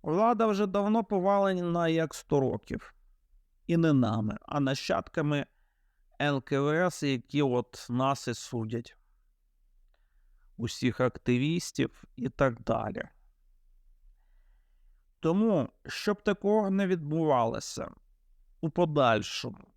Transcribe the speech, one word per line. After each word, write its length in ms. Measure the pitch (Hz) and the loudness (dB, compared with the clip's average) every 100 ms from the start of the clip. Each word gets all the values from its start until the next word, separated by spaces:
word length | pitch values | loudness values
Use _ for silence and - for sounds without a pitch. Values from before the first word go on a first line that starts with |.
влада 460 | - 165 226 233 226 | -2 2 2 2 2
вже 200 | 196 208 | 2 0
давно 360 | 196 202 220 | 0 2 0
повалена 840 | 214 202 185 202 196 180 175 170 165 | 0 0 2 2 2 0 -2 0 2
як 260 | 165 160 | 2 0
сто 260 | - - 143 | -6 -2 0
років. 520 | 131 - - 120 - _ _ _ _ _ _ _ - | 0 -2 -8 -12 -12 _ _ _ _ _ _ _ -2
І 100 | 170 | 2
не 160 | 165 | 4
нами, 440 | 139 113 110 107 104 | 4 2 0 -4 -6
а 180 | - 147 | -6 -2
нащадками 880 | 135 139 - - - - 147 147 135 _ _ _ _ _ _ _ | -2 -2 -2 -2 -2 -4 -2 -2 -4 _ _ _ _ _ _ _
Н 200 | 147 139 | -2 -2
К 200 | - 139 | 0 0
В 300 | 143 160 180 | 2 2 0
С, 160 | - 147 | 0 -2
які 340 | 131 - 147 | -2 -2 0
от 460 | 143 123 117 - - | 2 0 -2 -12 -6
нас 380 | 123 135 139 - | 0 0 0 -4
і 60 | |
судять. 640 | 117 - 123 110 113 117 - _ _ _ _ _ _ _ _ _ _ _ _ _ _ _ - | -8 -6 -6 -4 -6 -8 -20 _ _ _ _ _ _ _ _ _ _ _ _ _ _ _ -10
Усіх 420 | 113 - 127 - | -8 -2 -4 0
активістів 1040 | 127 - - 123 143 170 - - 131 - - - | -2 -2 0 0 0 -2 -6 -4 -4 -6 -20 -8
і 140 | - | -8
так 320 | - 135 117 | 0 0 0
далі. 420 | - 113 107 - - _ _ _ _ _ _ _ _ _ - _ _ _ _ _ _ _ _ _ _ _ | -4 -4 -4 -8 -12 _ _ _ _ _ _ _ _ _ -20 _ _ _ _ _ _ _ _ _ _ _
Тому, 500 | 160 185 226 190 127 _ - | 0 2 2 2 0 _ -14
щоб 360 | - - 208 | -4 -2 0
такого 480 | - 196 196 214 196 | 0 0 2 2 2
не 180 | 190 196 | 0 0
відбувалося 1040 | 180 147 156 160 131 113 120 - - - - _ _ _ _ _ _ | -2 -2 -2 2 2 2 -2 -10 -10 -12 -14 _ _ _ _ _ _
у 80 | 165 | -4
подальшому 960 | - 175 147 127 110 98 - 120 104 - | 0 2 4 4 4 0 -8 -10 -12 -20